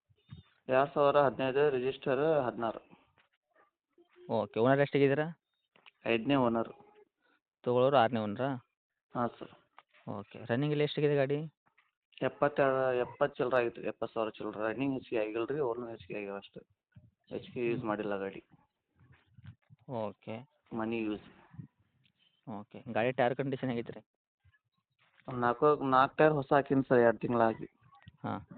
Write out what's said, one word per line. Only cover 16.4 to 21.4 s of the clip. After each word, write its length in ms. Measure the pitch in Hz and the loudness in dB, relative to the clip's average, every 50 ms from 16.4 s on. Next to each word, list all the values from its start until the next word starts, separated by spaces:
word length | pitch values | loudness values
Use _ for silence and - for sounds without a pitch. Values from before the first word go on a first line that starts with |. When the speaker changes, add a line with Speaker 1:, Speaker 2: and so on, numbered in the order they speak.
| - - - - - _ _ _ _ _ _ - _ - _ _ _ - | -12 -14 -20 -20 -20 _ _ _ _ _ _ -20 _ -20 _ _ _ -12
Speaker 1:
ಹೆಚ್ಚಿಗೆ 380 | 113 107 - - - 131 120 117 | -12 -12 -12 -10 -8 -4 -4 -2
ಯೂಸ್ 120 | 117 120 | -2 -4
Speaker 2:
ಹ್ಮ್. 80 | 117 110 | -2 -4
Speaker 1:
ಮಾಡಿಲ್ಲ 300 | 104 101 104 104 101 98 | -4 -4 -4 -4 -4 -4
ಗಾಡಿ. 260 | 98 98 - - - _ _ _ _ _ _ _ _ _ _ _ - _ - _ _ _ _ - - - - _ _ _ - _ _ - | -6 -8 -10 -12 -20 _ _ _ _ _ _ _ _ _ _ _ -20 _ -20 _ _ _ _ -20 -20 -20 -20 _ _ _ -20 _ _ -10
Speaker 2:
ಓಕೆ. 600 | 131 113 110 104 98 _ - - 110 117 139 _ _ _ _ - - | -8 -6 -6 -6 -8 _ -14 -12 -12 -12 -12 _ _ _ _ -12 -8
Speaker 1:
ಮನಿ 240 | 113 110 113 117 117 | -6 -4 -4 -4 -4
ಯೂಸ್. 240 | 110 104 104 98 - - - - | -4 -4 -6 -8 -10 -18 -20 -20